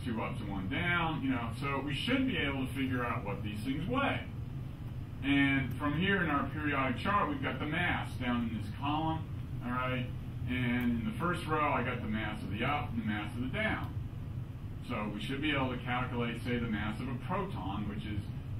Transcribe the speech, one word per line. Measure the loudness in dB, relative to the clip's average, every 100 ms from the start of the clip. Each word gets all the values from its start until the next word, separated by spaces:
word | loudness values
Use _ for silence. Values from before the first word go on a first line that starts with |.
two | -2 -2
ups | -2 -2
and | -4
one | -2 -2
down, | 0 2 4 2 2
you | 2
know, | 0 0 -2
so | -2 0
we | 0
should | -2 2 2 2
be | 2
able | 0 0 0
to |
figure | 0 0 0
out | 0 -2
what | -2 -4
these | -4 -2
things | -2 0 0
weigh. | 2 2 0 -4 -6 -6 -6 -6 -6 -6 -6 -6 -2
And | 4 6 6 4 2 0
from | 0 2
here | 4 4
in | 4
our | 2 0
periodic | 0 0 2 2 2
chart, | 4 4 4
we've | 0
got | 0 0
the | 0
mass | 2 2 0 -2 -2
down | 0 2 0
in | -2
this | -4 -2
column, | 0 2 2 0 -2 -6 -4 -4
all | -2
right? | -2 0 0 -2 -4 -6 -4 0
And | 2 2 4 2 2
in | 0
the | 0
first | 0 0 2
row, | 2 4
I | 2
got | 0 -2
the | -2
mass | 0 -2 -4
of | -4
the | 0
up | 2 2 0
and | -2
the | 0
mass | -2 -2
of | -2
the | -2
down. | 0 0 0 -2 -4 -4 -6 -6 -6 -6 -8 -8 -6 -4
So | -2 -2
we | -2
should | -2 0
be | 2
able | 2 2
to | 0
calculate, | 0 0 0 0 0 0
say, | 0 0
the | 2
mass | 0 0 -2
of | -2
a | -4 -2
proton, | -2 -2 -2 -2 -2 -2
which | -2
is | -2 -4 -4 -6 -4